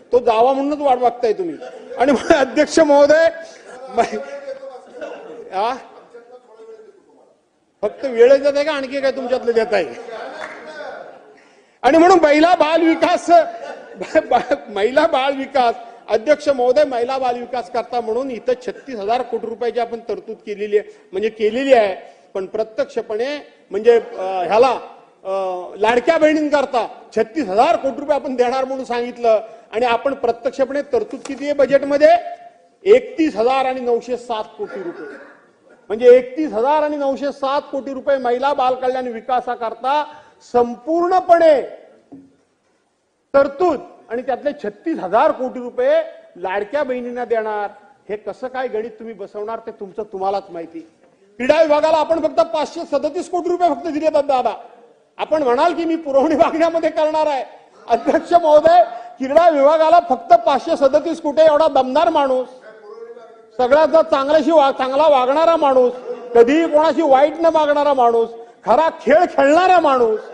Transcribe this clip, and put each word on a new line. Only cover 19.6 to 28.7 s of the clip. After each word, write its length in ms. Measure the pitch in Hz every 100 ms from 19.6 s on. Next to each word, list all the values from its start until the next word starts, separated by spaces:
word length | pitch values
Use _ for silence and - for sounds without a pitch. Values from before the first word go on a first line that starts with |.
| 233 233
आपण 180 | 226 226 220
तरतूद 280 | 190 202 220 214
केलेली 320 | 202 208 208
आहे, 300 | - - -
म्हणजे 160 | 185 220
केलेली 440 | 220 214 233 277
आहे, 240 | 240 202 180 - - _
पण 120 | 196 185
प्रत्यक्षपणे 1000 | 208 220 - 262 233 220 214 262 294 - _ -
म्हणजे, 260 | 190 226 233
अ, 460 | - 190 185 185
ह्याला, 380 | 170 214 262 196 - - _ _
अ, 60 | 190 196 185 180 175 -
लाडक्या 420 | 214 247 - 320
बहिणींकरता 720 | 311 311 294 285 254 247 190 - - 214
छत्तीस 320 | 220 320 208
हजार 280 | 196 302 320
कोटी 240 | 269 277
रुपये 140 | 294
आपण 200 | 277 285
देणार 300 | 254 247 262
म्हणून 200 | 262